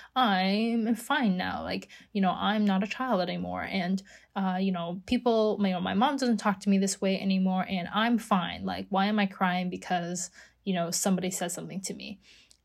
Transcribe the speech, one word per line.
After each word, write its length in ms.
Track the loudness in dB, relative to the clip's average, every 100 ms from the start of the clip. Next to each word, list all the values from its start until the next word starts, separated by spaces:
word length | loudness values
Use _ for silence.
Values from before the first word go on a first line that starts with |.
| -6 0
I'm 760 | 2 4 2 2 0 0 0 -2
fine 420 | 0 2 2 2
now. 260 | -2 -4
Like, 240 | -6 -6 -10 -20 -8
you 80 | 0
know, 160 | 0 2
I'm 280 | 0 2 2
not 180 | 2
a 40 | 0
child 340 | -4 0 0
anymore. 420 | 0 -2 -4 -4
And, 400 | -4 -2 0 -2 -4 -20 _ -4
uh, 220 | -2 0
you 140 | 0
know, 280 | 0 -4 -8 -2
people, 520 | 0 2 4 2 2
you 80 | 0
know, 120 | 0
my 120 | 0
mom 240 | 2 2 2
doesn't 200 | 0 2
talk 220 | 0 0
to 100 | 2
me 80 | 4
this 220 | 2 0
way 200 | 0 0
anymore 440 | 0 2 2 0 -2
and 180 | -4 -2
I'm 240 | 0 2 2
fine. 480 | 2 0 0 -6 -6
Like, 220 | -6 -2
why 160 | 0 2
am 120 | 2
I 100 | 0
crying 420 | 0 0 0 -2
because, 600 | -6 -4 -4 -2 -6 -8 -14 -20 _ -4
you 80 |
know, 180 | -2 -2
somebody 400 | 0 2 2 0
said 220 | -4 -6
something 260 | -6 -10 -10
to 100 | -10
me?" 260 | -10 -12 -14 -18 -20 _ _